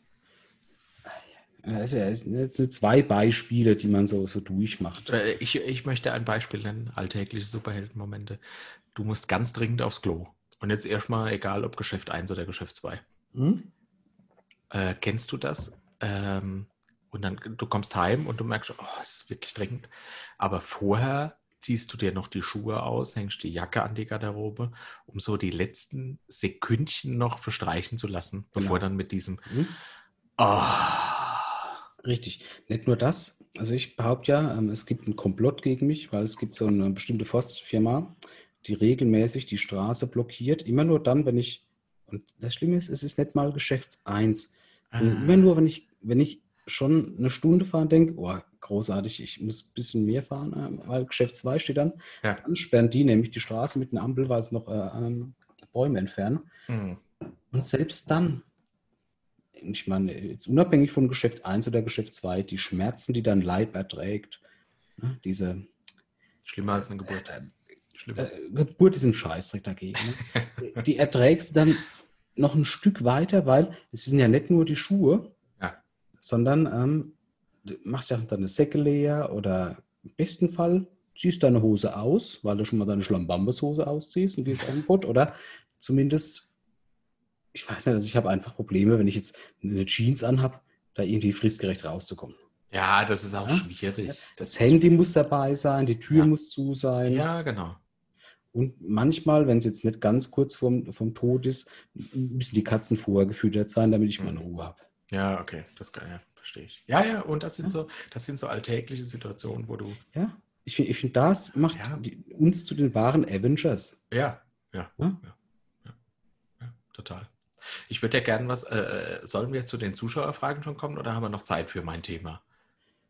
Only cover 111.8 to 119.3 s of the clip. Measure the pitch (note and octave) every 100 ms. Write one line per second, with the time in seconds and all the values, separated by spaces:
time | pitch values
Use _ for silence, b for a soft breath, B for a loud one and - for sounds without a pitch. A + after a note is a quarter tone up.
111.8 | G#2+ D3+ - - - - D#3+ - - D3
112.8 | C#3 A2 A#2 D3+ - G2 A#2+ D3+ D#3+ G#2
113.8 | - - - A#2+ C#3 - _ _ _ F#2+
114.8 | F2 - E3 F3+ - _ _ _ _ _
115.8 | - - _ _ _ _ _ _ A#2+ -
116.8 | _ - - F#2 A2 _ _ _ B B
117.8 | B G#2+ A2 B2+ A#2+ A2 B2 B2 - A2+
118.8 | F#2+ G2 F2 F2 -